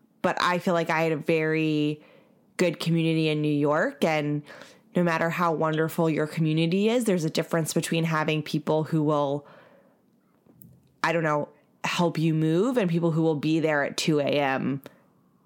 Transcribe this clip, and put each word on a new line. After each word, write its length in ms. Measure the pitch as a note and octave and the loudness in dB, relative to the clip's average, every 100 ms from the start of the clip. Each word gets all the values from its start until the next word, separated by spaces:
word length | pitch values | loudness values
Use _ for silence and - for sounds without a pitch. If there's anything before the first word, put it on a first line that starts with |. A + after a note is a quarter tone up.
| _ _ | _ _
but 160 | F3+ - | -4 0
I 180 | F3 F3+ | 0 0
feel 140 | F#3+ | 0
like 160 | E3+ E3 | 0 0
I 140 | D#3+ | 0
had 100 | E3 | 0
a 40 | D3+ | 0
very 840 | D#3 E3 D#3 D#3+ D#3 D3+ D3 D3+ - - _ _ _ - | 0 0 0 0 0 0 0 -4 -12 -20 _ _ _ -2
good 240 | F3 - | 0 0
community 480 | E3 E3 E3 D#3+ D#3 | 0 0 2 2 0
in 140 | D3+ | 0
New 100 | D3+ | 0
York, 500 | D3 D3 D3+ A#3 - | 2 2 2 0 0
and 400 | E3+ D#3 D3 D3 - - - - _ F3+ | 0 0 0 -4 -6 -20 -20 -20 _ 0
no 60 | |
matter 240 | F3 D#3+ E3 | 2 2 0
how 240 | E3+ F3 | 0 0
wonderful 560 | D#3+ D#3+ D#3 D#3+ - D#3+ | 0 0 0 -2 0 0
your 180 | D3 D#3 | 0 -2
community 600 | - D#3+ D#3 E3+ F#3+ G#3 | 0 0 2 2 2 2
is, 160 | B3 | 2
there's 200 | A3 F3+ | 0 0
a 60 | D#3 | 0
difference 440 | E3 D#3+ E3+ D3+ | -2 -2 -2 0
between 300 | E3+ D#3+ E3 | -2 -2 -2
having 380 | E3 D#3 D#3 D#3 | 0 0 0 -2
people 420 | D3 D#3 - D#3 | -2 -4 0 0
who 180 | D#3 D#3+ | 0 0
will, 440 | D3+ D3+ C#3+ C#3+ - - - - _ _ _ _ _ _ _ - - - _ _ | 2 0 0 -4 -8 -20 -20 -20 _ _ _ _ _ _ _ -20 -20 -20 _ _
I 80 | D#3+ | -2
don't 100 | E3 | 0
know, 280 | D#3+ D3+ - - _ _ | 0 -2 -4 -12 _ _
help 340 | - - E3+ D#3+ | -6 0 0 2
you 140 | D#3+ | 0
move 460 | D#3 D#3 E3 A#3+ B3 | 2 2 2 2 0
and 120 | F#3 | 0
people 200 | E3 E3 | 0 0
who 120 | D#3+ | 2
will 120 | D#3+ | 0
be 260 | D#3 D#3 D#3+ | 0 0 0
there 240 | D#3 D3 | 2 0
at 140 | C#3 - | -2 -2
two 220 | - D3+ | 0 0
A 40 | |
M 560 | C3+ C#3 C#3 C3+ B2+ C3+ - - _ _ _ _ | 2 0 0 0 -2 -4 -10 -20 _ _ _ _